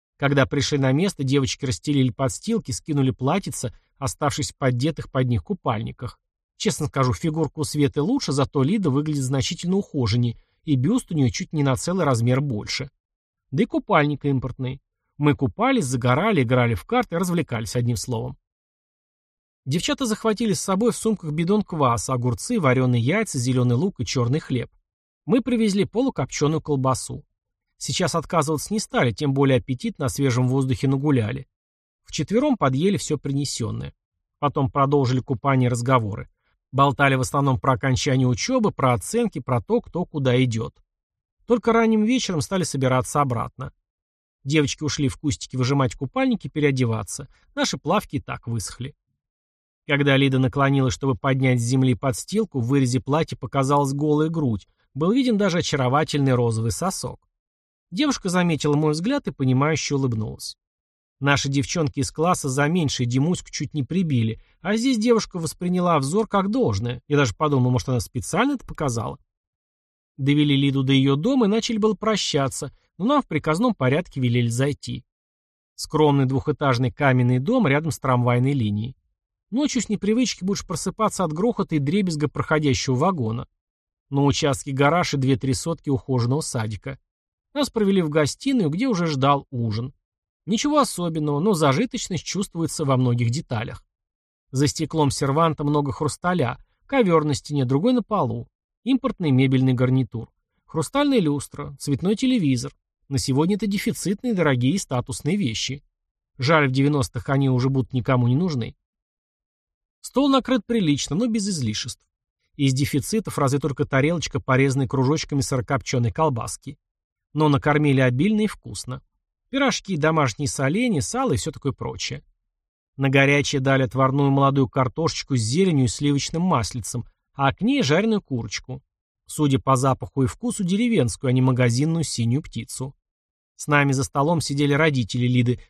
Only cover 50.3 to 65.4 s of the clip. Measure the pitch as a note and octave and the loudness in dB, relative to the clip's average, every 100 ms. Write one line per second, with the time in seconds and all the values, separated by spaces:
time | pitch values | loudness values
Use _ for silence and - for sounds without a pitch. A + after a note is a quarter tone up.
50.3 | C3 C3 C#3+ C#3 C#3 B2+ - C#3 A#2+ C#3 | 4 2 2 2 2 0 0 -2 0 0
51.3 | C3+ C3 B2+ A#2 C3 C3 A#2+ C3+ - - | 2 2 2 2 2 2 2 -2 -4 -4
52.3 | G#3 G#3+ C3+ A#2 C#3 B2+ B2 - D3+ D#3+ | -2 -2 -2 0 2 2 0 0 -2 -2
53.3 | - B2 C#3 C3+ C#3+ C#3 C#3 D3+ D3 D#3+ | -8 -6 -2 2 2 2 0 0 2 0
54.3 | E3 C#3 G#2 - _ _ C3+ E3+ B3+ B3+ | 0 -2 -2 -6 _ _ -4 0 2 2
55.3 | G3+ G3+ E3+ - D3+ B2 C#3+ D#3 D3 C3+ | 2 2 0 -2 0 0 0 0 0 2
56.3 | B2 A#2+ A2+ A2+ - F3+ - B2 - _ | 2 2 0 -2 -2 -4 -4 -8 -12 _
57.3 | _ _ _ _ _ _ F3+ D4+ - F#3+ | _ _ _ _ _ _ -2 0 0 0
58.3 | F3+ F3 D3+ D3 D3 D#3 D#3 G3+ C#4+ - | 0 2 2 2 2 2 0 -2 -2 -4
59.3 | - C3 B2+ D3 D#3 - C#3 C3 A2 A2 | -2 2 2 2 0 -2 -2 -2 -2 -6
60.3 | - - - _ _ _ _ _ - C#3 | -10 -14 -16 _ _ _ _ _ -4 0
61.3 | C#3 C#3 C#3 - F3 D3 C#3 B2+ - E3 | 0 0 -2 -2 -2 -2 -2 -4 -2 0
62.3 | E3+ C#3+ C3 D3 F3+ C#3+ - A#2+ B2+ D#3 | 0 -2 -2 0 0 0 -2 0 0 0
63.3 | F#3 - - D3 D3+ B2 F3 E3 B2 A2+ | -2 -6 -8 -6 -6 -4 -2 0 0 0
64.3 | G#2+ _ _ F3 A3 C4 A#3 A#3+ A3 - | -4 _ _ -4 -2 0 2 2 2 0
65.3 | F3+ | -6